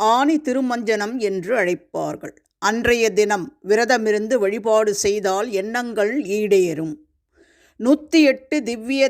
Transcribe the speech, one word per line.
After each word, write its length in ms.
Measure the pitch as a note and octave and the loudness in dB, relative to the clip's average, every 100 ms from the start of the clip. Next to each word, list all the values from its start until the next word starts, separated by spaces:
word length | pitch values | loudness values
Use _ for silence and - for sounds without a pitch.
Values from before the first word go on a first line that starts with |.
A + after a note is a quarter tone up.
| A3 | 2
ஆனி 280 | A#3+ C#4+ D4+ | 4 2 0
திருமஞ்சனம் 720 | C#4 C4 B3+ A#3+ A3 G#3+ G#3 B3+ | 0 -2 -2 -4 -2 -2 -2 -4
என்று 340 | G3+ F#3+ F3 | -4 -4 -2
அழைப்பார்கள். 800 | A#3+ F3+ F3 _ E3 D3+ D3+ - _ _ - | -2 0 -4 _ -6 -6 -8 -14 _ _ -2
அன்றைய 500 | G3 A3+ A#3 A#3+ A3 | -2 0 0 2 2
தினம் 320 | F#3+ G#3 G3+ D3 _ | 2 0 0 -4 _
விரதமிருந்து 720 | F#3 G#3+ A#3+ B3 G#3+ G#3 A3 B3+ | 0 0 2 2 2 -2 0 0
வழிபாடு 560 | G3 A3 A3 G#3+ G#3+ | 0 -2 2 2 2
செய்தால் 540 | G3+ G3+ G#3 F#3+ F#3+ A#3+ | 0 -2 0 -2 -2 -2
எண்ணங்கள் 600 | F#3+ G#3+ A#3+ A#3+ A3 G#3 C#4 F#3 G#3 | -4 -4 -6 -4 -2 -2 -2 -2 -2
ஈடேறும். 560 | G#3 G3 F3 D#3 D#3+ D3+ _ _ _ _ _ _ _ - | 2 2 2 -2 -8 -10 _ _ _ _ _ _ _ -4
நூத்தி 420 | A#3 D4+ - E4 | 2 2 2 4
எட்டு 360 | C#4+ C4 - D4+ | 4 2 -4 -4
திவ்ய 440 | A3+ A#3 A#3 C4+ | -4 -8 -4 0